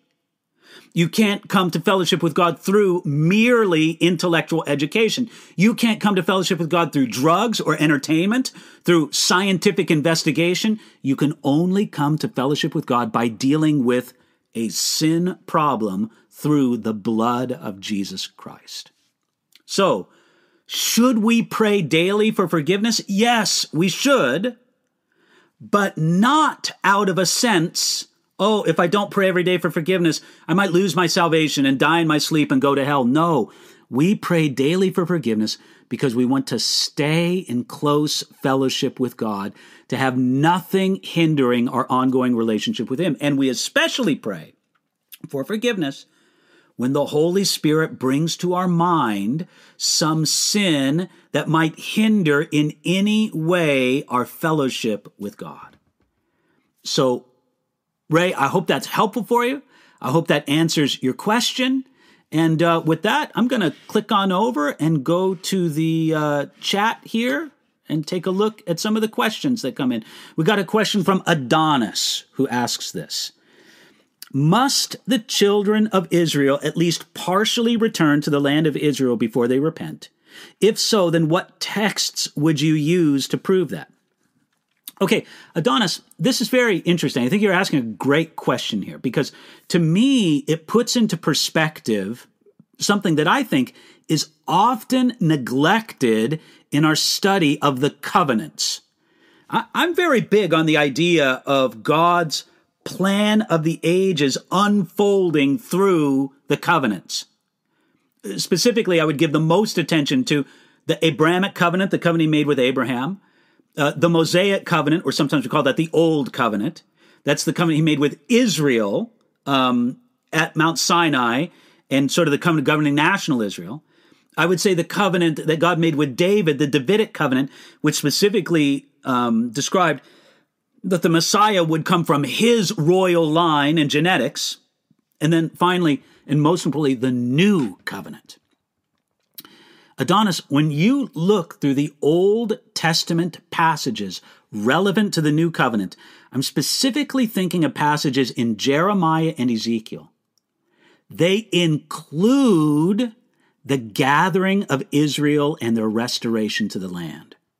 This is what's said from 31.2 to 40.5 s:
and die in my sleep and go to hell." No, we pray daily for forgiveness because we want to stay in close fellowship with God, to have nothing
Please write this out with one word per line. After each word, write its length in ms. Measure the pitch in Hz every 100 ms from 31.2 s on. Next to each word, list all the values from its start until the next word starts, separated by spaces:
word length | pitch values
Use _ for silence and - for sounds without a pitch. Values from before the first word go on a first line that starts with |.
| 170 160 156 147 135
and 120 | 135
die 220 | 147 165
in 80 | 165
my 100 | 151
sleep 320 | - 160 143
and 100 | 135
go 140 | 143 139
to 100 | 135
hell." 200 | 143 120
No, 460 | 143 170 151 101 - - - -
we 240 | 120 165 214
pray 340 | - 170 156
daily 420 | 123 135 180 190
for 160 | - 170
forgiveness 520 | 175 120 107 107 - - _ -
because 260 | 117 143 117
we 100 | 123
want 220 | 135 131
to 100 | 117
stay 760 | - - - - 147 160 170 180
in 280 | 175 123 117
close 600 | - 147 147 151 - - _
fellowship 560 | 143 135 131 - 131 -
with 180 | 123 -
God, 360 | 113 101 98 - - - -
to 80 | 123
have 220 | 131 127
nothing 800 | 127 131 156